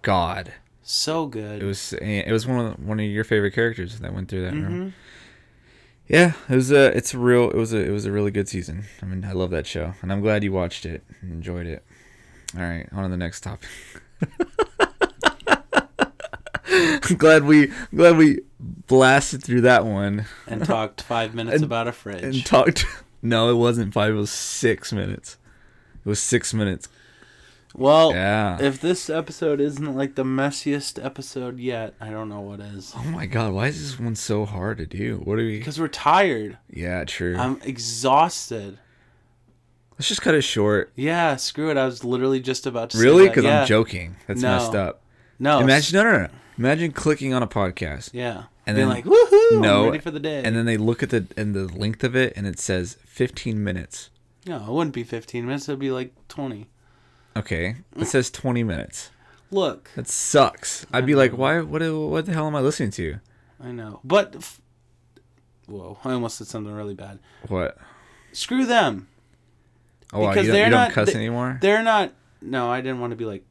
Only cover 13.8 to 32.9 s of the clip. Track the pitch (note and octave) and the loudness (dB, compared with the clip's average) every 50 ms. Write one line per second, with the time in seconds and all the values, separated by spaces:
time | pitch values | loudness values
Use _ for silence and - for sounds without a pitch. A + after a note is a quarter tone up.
13.8 | - - - - - _ _ - - - - - F4 - - - G#4+ - - - | -20 -20 -20 -20 -20 _ _ -8 -8 -8 -4 -8 -8 -6 -4 -6 -6 -6 -2 -4
14.8 | - - - - G#4+ - - - - - - - - - D4+ - - - - - | -4 -4 0 -4 -4 -4 -4 -2 -2 -2 -2 -2 0 0 0 0 -2 -2 -2 -2
15.8 | - - _ - - - - _ - - - - - - - - - - F#4 F#4 | -2 -4 _ -4 -4 -4 -4 _ -16 -16 -16 -16 -18 -12 -12 -12 -4 2 2 4
16.8 | F4 E4 D4+ D4 - - F3+ - D3+ D#3 D#3+ D#3+ C#3+ C#3+ D#3 D3+ D3 C3+ - - | 4 4 2 0 0 0 0 6 8 8 8 8 8 8 8 8 8 6 0 -10
17.8 | - - - D#3 E3 F3 E3+ E3 D#3+ D3+ - - - _ _ _ A#2 A2+ - - | -14 -8 2 6 8 8 10 10 8 8 6 2 -4 _ _ _ -14 -14 -14 -14
18.8 | - - C3 C3 C3 C3 C3+ C#3+ C#3 - - C3 - - A#2+ B2 A#2 B2+ B2 A2+ | 0 4 6 8 8 8 6 4 2 0 -8 -8 -4 0 2 4 6 8 8 6
19.8 | F#2+ A2 G#2 G2 G2+ G2+ G2+ G#2 G#2+ - - - - - A2+ G#2+ - D3+ - A2 | 6 2 -2 -2 -2 -2 -2 -4 -6 -8 -14 -20 -12 -10 -6 -4 -2 0 0 0
20.8 | A2 G#2+ - - - - A#2+ A#2 A2+ A2 A2+ A#2 A2+ A#2 - D#3 D3+ B2 A#2+ A#2 | -2 -4 -6 -14 -8 -4 -2 -2 -2 -2 -4 -8 -6 -6 -4 -4 -4 -4 -2 -4
21.8 | A#2 A#2+ A#2+ - - G#2 G2+ F2+ - C3+ C3 C3 B2+ - - C3 - - D3 - | -4 -4 -8 -10 -14 -12 -12 -10 -8 -6 -6 -6 -2 2 2 4 4 4 0 0
22.8 | - - - - - _ _ - - A2+ A#2+ A2 A2+ A#2 A#2+ A#2 A#2 A#2+ A#2 A#2 | -4 -4 -6 -10 -20 _ _ -8 -2 0 2 2 4 4 4 4 4 2 2 0
23.8 | A2+ G2 G#2+ A2+ G#2 G#2+ A2 G#2 G#2 G#2 - - - - - - - A#2 G#2+ - | -2 -2 0 0 0 2 0 0 -2 -4 -6 -8 -8 -8 -6 0 0 0 0 0
24.8 | - - - G2+ F#2 G2 - - _ - - _ _ _ _ _ _ - _ _ | -4 -6 -6 -4 -4 -6 -8 -10 _ -20 -20 _ _ _ _ _ _ -20 _ _
25.8 | _ _ _ - - G2+ G#2 - - - B2 A#2 - - - A2 G#2+ G2 F2+ F2 | _ _ _ -12 -6 -4 -4 -4 -2 0 0 0 0 -2 -4 -2 -2 -2 -4 -6
26.8 | - - _ _ _ _ _ _ - _ _ _ - - _ _ _ _ - - | -10 -18 _ _ _ _ _ _ -20 _ _ _ -20 -20 _ _ _ _ -8 0
27.8 | B2+ C#3 D3+ D#3+ D#3+ D#3+ B2 F2+ F#2+ G2+ G#2 G#2+ G#2+ G2+ F2+ - C3+ C#3 C3+ C3 | 4 6 8 8 8 6 4 2 2 2 2 2 0 0 -2 0 0 0 0 0
28.8 | - E3+ F3+ F3+ - - D#3 D#3+ E3 D#3+ E3 - F3 D#3 D3 C#3+ C#3+ D3 C#3+ C#3 | -2 -2 -2 -2 -4 -4 -4 -4 -6 -6 -8 -4 -2 -2 0 0 0 -2 -2 -4
29.8 | D3+ D3 C3+ C3+ C#3 C#3 C#3 - C3 C3 C3 C3+ C#3 C#3+ C#3 - - D3 C#3+ C#3+ | -6 -6 -4 -4 -4 -4 -4 -4 -2 -2 0 0 -2 -2 -4 -4 -4 -4 -4 -2
30.8 | C#3 - - - - C3+ C3+ - C3 - - C3+ B2+ B2 B2 B2+ A#2+ B2+ B2 A2+ | -4 -8 -10 -8 -10 -10 -10 -10 -16 -12 -10 -10 -10 -10 -10 -6 -6 -6 -4 -6
31.8 | A2+ - - _ A2+ A2 G#2+ A2 A2 G#2+ G#2 G#2 G2+ G2+ G2+ G2+ G2+ G#2 G2+ G2 | -8 -10 -12 _ -14 -12 -10 -10 -10 -10 -10 -12 -12 -12 -14 -14 -14 -14 -14 -16
32.8 | F#2+ - | -16 -16